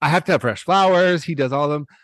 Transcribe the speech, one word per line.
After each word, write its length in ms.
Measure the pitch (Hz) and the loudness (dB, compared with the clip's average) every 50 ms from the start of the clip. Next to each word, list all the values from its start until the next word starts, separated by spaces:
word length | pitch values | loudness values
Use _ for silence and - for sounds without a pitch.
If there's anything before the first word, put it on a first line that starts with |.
| - | -2
I 60 | 143 | 0
have 140 | 156 185 - | 0 0 0
to 80 | - 180 | 0 0
have 100 | 143 - | 0 0
fresh 200 | 120 104 - - | -2 -6 -6 -2
flowers. 640 | - 180 196 190 190 185 175 180 180 180 165 - | 0 2 2 4 4 4 4 4 2 2 0 -2
He 100 | - 170 | -6 -4
does 180 | 143 135 127 135 | -2 -2 -2 -2
all 120 | 143 147 | -2 -2
of 60 | 147 | -2
them. 160 | 147 147 147 - _ _ | -2 -4 -6 -10 _ _